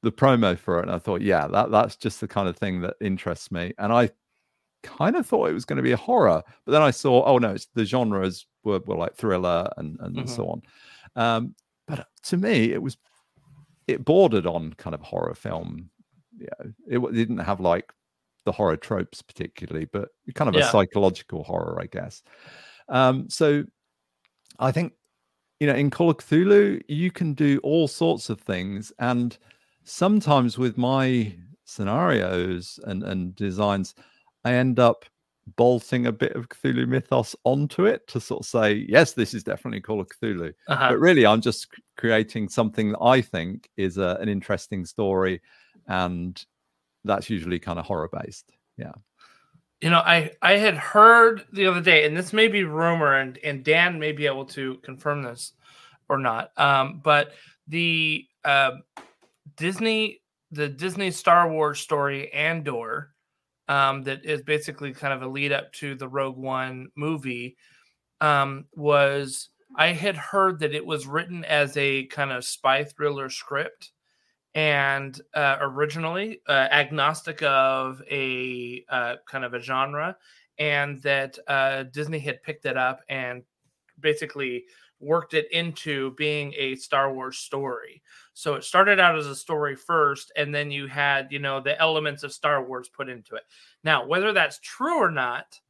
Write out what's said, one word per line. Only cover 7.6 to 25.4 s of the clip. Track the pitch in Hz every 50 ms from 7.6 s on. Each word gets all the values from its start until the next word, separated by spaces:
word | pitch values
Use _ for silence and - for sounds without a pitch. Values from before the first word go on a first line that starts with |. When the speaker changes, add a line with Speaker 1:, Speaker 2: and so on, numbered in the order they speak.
| - _ _
Speaker 1:
the | 117 110
genres | 95 113 127 123 110 104 98 95 95 90 - - _ _ _ _
were, | 107 101 95 -
were | - -
like | 82 85 82 -
thriller | - - 110 95 90 92 87 87 85 90 - -
and, | - 78 78 78 -
and | - 92 90
Speaker 2:
Mm-hmm. | - 131 120
Speaker 1:
so | 120 - - 50
on." | 50 - - _ _ _ - - - - _ - _
Um, | 123 117 117 113 113 120 101 - _ _ _ _ _ _ -
but | 151 131 - _ _ _ _
to | - -
me, | 175 190 220 226 139 110 117 -
it | -
was, | - 135 127 _ _ _ _ _ _ _ _ _ _ _ - - - _ _ _ _ -
it | 131 - 127
bordered | - 156 185 196 165 113 101 80
on | 87 82 85 80 78 78
kind | _ - - 80
of | 73 -
horror | - - 50 50 - -
film. | - - - 82 80 82 82 78 78 87 87 _ _ _ _ _ _ _ _ _ 226
Yeah, | - - - _ - - 110 _ 320
it, | 214 -
w-, | 123 123 - 113
it |
didn't | 113 117 110 117 92
have, | 85 92 101 92
like, | 92 90 85 92 - _ _ _ _ _ _ _ _ _ _ _ _ 107
the | 92
horror | - 107 90 78 73
tropes | - - 110 95 90 - - -
particularly, | - _ - - 87 - _ - - - 80 78 80
but | - - 101 101 - _ _ _ - -
kind | - - 113
of | 95
a | -
Speaker 2:
Yeah. | 143 123
Speaker 1:
psychological | - 107 98 90 - 104 101 95 92 - - _ - 82 76
horror, | - 90 - 50 - - 50
I | -
guess. | - - - - - - - _ _ - _ - - - - - - - _ _ -
Um, | - 127 135 127 131 131 - -
so | - - 160 151 147 147 147 - _ _ _ _ _ _ _ _ _ _ _ _ _ _ _ _ - _
I | 127 131 131
think, | 160 170 160 _ _ _ _ _ _ _ _ _ _